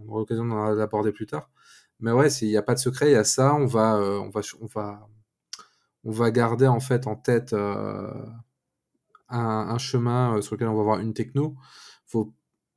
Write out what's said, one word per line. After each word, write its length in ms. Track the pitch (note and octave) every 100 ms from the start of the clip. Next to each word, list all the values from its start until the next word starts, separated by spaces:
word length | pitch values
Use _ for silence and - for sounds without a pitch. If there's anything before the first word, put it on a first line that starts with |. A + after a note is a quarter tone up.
| G#2+
on 40 |
aura 100 | A2
l'occasion 260 | G#2+ A2+ A#2
d'en 340 | A2 G#2+ G#2+
aborder 320 | G#2+ G#2 G#2+
plus 140 | G2+ G#2+
tard. 240 | D3+ - _ _ - _ _
Mais 100 | A#2
ouais, 180 | B2 D3
c'est, 160 | C3 A2
il 60 |
y 60 | G#2+
a 40 |
pas 140 | A2+ A#2+
de 40 |
secret, 300 | B2 B2+ D3
il 40 |
y 20 | B2
a 80 |
ça, 320 | G#2 - C3+ D3
on 100 | C3
va, 320 | A2+ A2 G#2+
euh, 220 | G2+ G2+
on 100 | G2+
va 120 | G#2
ch-, 140 | G#2 -
on 60 | A2
va, 420 | G#2+ G#2 G#2 G#2+ A2 _ _ _ - - _ _ _
on 80 | A2+
va 200 | A2 A#2
garder, 360 | A#2+ A#2 A#2 C3
en 120 | A#2+
fait, 280 | - B2 G#2+
en 80 | G#2+
tête, 360 | - A#2 -
euh, 640 | G#2 G2+ G2+ G#2 G2+ G2+ G#2+ A2 A#2 - _ _ _ _ _ _ _ _
un, 400 | A#2+ A2+ A2 G2+
un 80 | A#2
chemin, 600 | - B2 A#2+ B2 B2 G#2+
euh, 40 |
sur 140 | G#2 G#2+
lequel 120 | A2+
on 80 | A2
va 60 |
avoir 180 | G#2+ G#2
une 140 | A2
techno. 420 | G#2+ A2+ C#3 D3+ - - - - - _
Faut, 280 | A2+ A2 - _ _ _